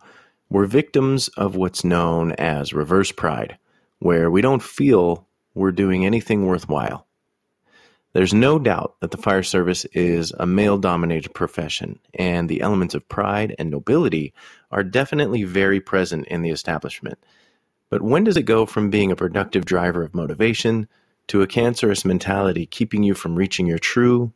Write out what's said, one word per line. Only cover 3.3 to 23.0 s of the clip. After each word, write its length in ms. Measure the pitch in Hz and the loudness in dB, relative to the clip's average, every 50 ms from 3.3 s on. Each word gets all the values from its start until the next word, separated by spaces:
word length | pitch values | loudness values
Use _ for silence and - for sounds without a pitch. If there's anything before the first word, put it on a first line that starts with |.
| 71 58 53 - - - _ _ _ _ _ _ _ _ | -2 -4 -6 -10 -10 -18 _ _ _ _ _ _ _ _
where 320 | - 87 85 82 82 82 | 0 2 2 4 2 4
we 120 | 85 98 110 | 4 4 4
don't 200 | 131 135 123 - | 4 2 0 -2
feel 640 | - - - 139 139 120 95 87 87 85 87 - _ _ _ _ _ _ | -6 -4 0 2 4 6 6 4 4 0 -2 -6 _ _ _ _ _ _
we're 180 | 95 95 95 90 | -2 0 0 2
doing 340 | 90 98 95 92 92 92 | 2 2 2 2 2 2
anything 400 | 98 113 117 - - 110 104 98 | 2 0 0 0 0 0 0 2
worthwhile. 560 | 92 90 85 - - 76 71 58 55 - - - _ _ _ _ _ _ _ _ _ _ _ _ _ _ _ _ _ _ _ _ _ _ | 0 0 -2 -2 -4 -4 -4 -4 -4 -6 -10 -14 _ _ _ _ _ _ _ _ _ _ _ _ _ _ _ _ _ _ _ _ _ _
There's 200 | 90 92 87 95 | 2 2 4 4
no 260 | 107 123 139 156 160 | 4 6 6 4 4
doubt 360 | 135 117 90 85 - - - _ | 2 2 0 0 -2 -6 -8 _
that 100 | - 87 | -8 -8
the 80 | - - | -8 -4
fire 240 | - 110 98 95 90 | 0 2 2 2 0
service 420 | - - 92 87 90 90 - - - - | 0 0 0 2 2 0 -2 -6 -6 -2
is 400 | 87 87 87 85 85 82 80 - - | 0 0 2 0 0 -2 -4 -6 -4
a 80 | - | -2
male-dominated 880 | 90 92 98 104 104 101 101 95 92 87 85 85 85 82 80 78 - - | 0 2 2 4 2 2 2 0 0 0 0 0 -2 -2 -4 -4 -8 -6
profession, 640 | - 87 82 - - 82 76 - - 87 - - - _ _ - | -6 -6 -4 -4 -8 -8 -8 -8 -8 -8 -10 -12 -14 _ _ -8
and 340 | - 92 92 87 87 85 82 | -4 -2 -2 0 -2 -2 -2
the 140 | - - - | -2 -2 0
elements 320 | 98 104 95 90 85 - | 0 0 0 0 -2 -4
of 120 | 73 - _ | -8 -10 _
pride 440 | - - 101 98 101 104 107 107 - - | -4 -2 -2 -2 0 -2 -2 -4 -4 -6
and 100 | 92 80 | -6 -6
nobility 640 | 71 71 - - 131 165 170 110 82 80 73 67 - _ - - - - _ _ | -6 -6 -2 0 2 2 2 2 0 -2 -4 -6 -10 _ -20 -20 -20 -20 _ _
are 120 | - 101 98 | -4 -4 -4
definitely 640 | 92 101 127 139 - - 147 147 101 113 117 101 | 0 0 -2 -2 0 -2 -2 -2 0 -2 -2 -4
very 360 | 90 90 98 98 98 98 98 - | -2 0 2 2 2 2 0 0
present 440 | - - 95 90 - 85 78 - - | -2 -2 -2 0 0 -4 -6 -6 -6
in 120 | 87 85 | -6 -4
the 80 | 85 82 | -4 -4
establishment. 680 | 80 - - - 82 76 - - - - - - - - _ _ _ _ _ _ _ _ _ _ _ _ _ _ | -4 -6 -6 -6 -6 -6 -6 -10 -12 -12 -12 -14 -14 -14 _ _ _ _ _ _ _ _ _ _ _ _ _ _
But 100 | - 101 | -4 -4
when 240 | - 110 131 170 214 | 0 0 2 2 4
does 140 | 226 185 165 | 2 2 2
it 60 | 123 | 2
go 200 | 101 113 113 113 | 2 2 2 2
from 240 | - - 110 107 101 | 2 0 -2 0 2
being 240 | 98 104 101 95 90 | 2 2 2 2 0
a 40 | |
productive 500 | - 95 90 87 101 98 - - 98 87 | 0 -2 -2 -2 -2 -4 0 -2 -2 0
driver 360 | - 92 87 87 90 85 87 82 | 0 0 0 2 0 0 -2 -4
of 120 | 76 - | -4 -4
motivation 760 | 87 82 71 - - 110 117 113 - - 117 113 113 107 - _ _ _ _ _ _ _ | -6 -6 -6 -2 0 0 0 0 0 0 0 0 0 -4 -6 _ _ _ _ _ _ _
to 160 | - - 101 95 | -2 2 2 2
a 40 | |
cancerous 600 | 95 - 123 117 120 120 - - 107 101 - - | 2 2 0 0 0 0 0 0 0 0 0 0
mentality 580 | 95 92 92 - 95 95 98 98 95 85 85 82 | 0 0 0 0 -2 -2 0 0 0 0 -2 -4
keeping 380 | - - - 117 107 - 104 | -6 -4 -4 -4 -2 0 0